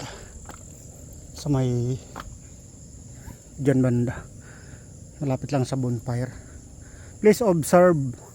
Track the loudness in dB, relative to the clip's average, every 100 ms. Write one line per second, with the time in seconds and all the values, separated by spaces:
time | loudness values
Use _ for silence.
0 | -14 -14 -16 -18 -18 -18 -18 -20 -20 -18
1 | -18 -18 -16 -8 0 2 2 2 0 -2
2 | -8 -14 -14 -16 -18 -20 -20 -20 -20 -18
3 | -18 -18 -18 -18 -16 0 4 6 6 4
4 | 2 -2 -12 -18 -18 -18 -18 -18 -18 -18
5 | -18 -6 -2 -2 0 0 0 0 0 -2
6 | -2 -2 -4 -8 -16 -18 -18 -20 -18 -18
7 | -18 4 6 6 6 4 6 8 8 8
8 | 2 -4 -14